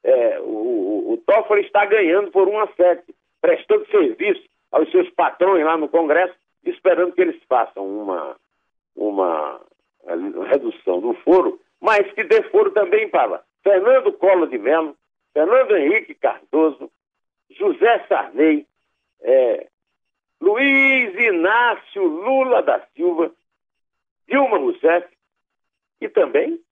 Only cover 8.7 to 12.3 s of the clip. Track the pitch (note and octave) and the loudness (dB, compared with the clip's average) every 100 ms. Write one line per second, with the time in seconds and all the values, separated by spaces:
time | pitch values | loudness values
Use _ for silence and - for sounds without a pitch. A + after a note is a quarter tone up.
8.7 | _ _ - G#2 G2 F#2 D#2+ D2+ C#2 _ | _ _ -6 -4 -2 -2 -2 -6 -10 _
9.7 | _ _ _ - E2+ F#2+ - G#2 - A#2 | _ _ _ -10 -8 -8 -10 -2 -2 -2
10.7 | - - F2 A2+ - - F#3 F3 - _ | -8 -6 -4 -4 -6 2 2 2 -6 _
11.7 | _ F#3+ G#3+ G3 - G3+ | _ -2 0 -2 -6 0